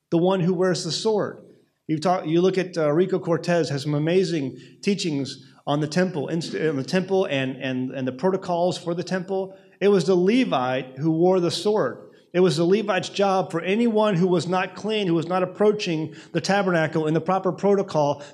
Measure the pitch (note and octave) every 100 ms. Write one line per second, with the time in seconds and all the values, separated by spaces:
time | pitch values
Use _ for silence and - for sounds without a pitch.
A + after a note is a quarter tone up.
0 | _ E3+ F3+ F#3+ E3+ F3 F#3 F3 E3 C#3
1 | A3 G#3 C3 - - - _ _ - D#3
2 | F#3 F#3 D#3 E3 F#3 F#3 D#3+ E3 D3+ D3+
3 | F#3 F#3 E3 D#3+ F3 E3+ D3 C#3+ D3 D3
4 | D#3 F#3 E3+ E3 C3+ - - - G3 G3+
5 | F3+ C#3+ C3 - - - - D3 D3+ F3+
6 | F#3 D#3+ - E3 - G2 D#3 C#3 B2+ F#3
7 | F#3 F#3+ D3+ C#3 C3 C3+ C3+ B2+ B2+ C3+
8 | B2+ B2+ F#3 F#3 F3+ E3+ F3+ - E3+ F3
9 | F3 F#3 F3+ F#3+ F#3+ - - _ G3 G3
10 | D#3 F3+ F#3 B3 G#3+ D3+ B2+ C3 - C3
11 | D#3+ D#3+ F3+ F#3+ E3+ - G#3 G#3+ B2+ A#2+
12 | - - _ F3 F#3 D3+ E3+ G#3 G#3 F#3
13 | - - G3 F#3+ F3 E3 F3 G#3+ A#3+ G#3+
14 | G#3+ E3+ F#3 F3 E3 F#3 F#3 - G#3 G#3+
15 | F#3+ E3 D3+ F#3 F#3 - - G#3 F3+ D#3
16 | D#3 - - E3 - G3+ F#3+ E3+ D#3 E3
17 | D#3 D#3+ D#3+ F#3+ F#3+ D3 G3 G3+ F#3+ D#3
18 | D3 C#3+ -